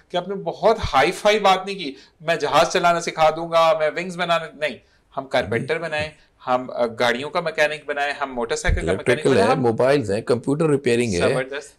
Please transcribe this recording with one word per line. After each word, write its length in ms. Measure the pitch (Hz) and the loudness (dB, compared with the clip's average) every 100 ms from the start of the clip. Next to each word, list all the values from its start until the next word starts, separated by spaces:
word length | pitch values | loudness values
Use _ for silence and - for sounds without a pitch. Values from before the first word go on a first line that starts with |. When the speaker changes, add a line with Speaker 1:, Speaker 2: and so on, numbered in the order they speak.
| _ | _
Speaker 1:
कि 60 | 180 | -6
आपने 180 | 185 | -6
बहुत 420 | 196 165 147 190 214 | -6 -8 0 2 2
हाई 320 | - 135 156 | 2 2 2
फाई 280 | 180 214 214 | 2 2 4
बात 260 | 196 185 196 | 4 2 -2
नहीं 100 | 190 | -8
की, 200 | 151 - - _ | -10 -12 -18 _
"मैं 160 | 156 165 | -4 -2
जहाज 280 | 143 143 170 | 2 4 4
चलाना 340 | 190 175 170 | 2 2 2
सिखा 300 | 170 160 156 | 0 2 2
दूंगा, 480 | 156 170 165 165 156 | 2 0 4 4 4
मैं 120 | 156 | 0
विंग्स 240 | 143 185 | -2 -6
बनाना", 380 | 175 175 165 160 139 | -4 -2 -2 -4 -6
नहीं, 160 | 151 110 _ _ _ | -6 -6 _ _ _
हम 100 | - | -12
कारपेंटर 540 | 135 131 110 117 135 160 | -4 -2 0 -2 -4 -6
बनाएं, 340 | 165 151 156 - _ _ | -4 -6 -6 -10 _ _
हम, 220 | - 127 131 | -2 -2 -2
अ, 200 | - 120 | -2 -2
गाड़ियों 440 | 107 123 120 147 | 0 0 0 -4
का 100 | 175 | -4
मैकेनिक 440 | 170 151 151 151 147 | -4 0 0 -2 -8
बनाएं, 240 | 143 143 | -4 -4
हम 180 | 139 139 | -4 -6
मोटरसाइकिल 500 | 123 117 - 180 175 | -4 -4 -2 -2 -2
का 60 | 170 | 0
मैकेनिक 220 | - - | -2 0
Speaker 2:
इलेक्ट्रिकल 280 | 127 147 127 | 0 2 2
Speaker 1:
बनाएं, 120 | - | 2
Speaker 2:
है, 40 | |
Speaker 1:
हम 100 | 269 | 2
Speaker 2:
मोबाइल्स 480 | 120 110 123 143 107 | 2 2 2 2 0
हैं, 120 | 101 | -2
कंप्यूटर 480 | 120 123 - 143 160 | 0 -2 0 0 2
रिपेयरिंग 440 | 139 - 117 120 | 2 2 0 0
है। 180 | 87 127 | 0 0
Speaker 1:
जबरदस्त। 440 | 131 131 139 - | 0 -4 -8 -12